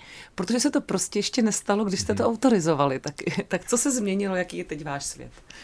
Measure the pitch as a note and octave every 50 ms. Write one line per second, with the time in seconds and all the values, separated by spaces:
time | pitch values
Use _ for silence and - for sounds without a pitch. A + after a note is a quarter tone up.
0 | - - - - - - - - F3+ - A#3 A#3+ - D4 - C#4 - - F#3+ F3+
1 | - - - G#3 G3 - - B3+ A3 G#3+ G3+ - - - G3+ G#3 A3 F#3+ F#3+ -
2 | - - G#3 G3 - A#3 A3+ A3 C4+ C4 A3+ F#3 D3+ E3 D#3 C3+ C#3+ C3+ C3 -
3 | - D3+ - - - E3 - - - - F#3+ F3 - - A#3+ A#3+ - C#4+ B3+ B3+
4 | G#3 G3 F#3+ G3+ G3+ F#3+ F#3 F3+ F3+ - F3 F3 F3 - D#3+ D3 D3+ D3 C#3 C#3
5 | - - - B2+ A#2+ A#2+ - - - - - -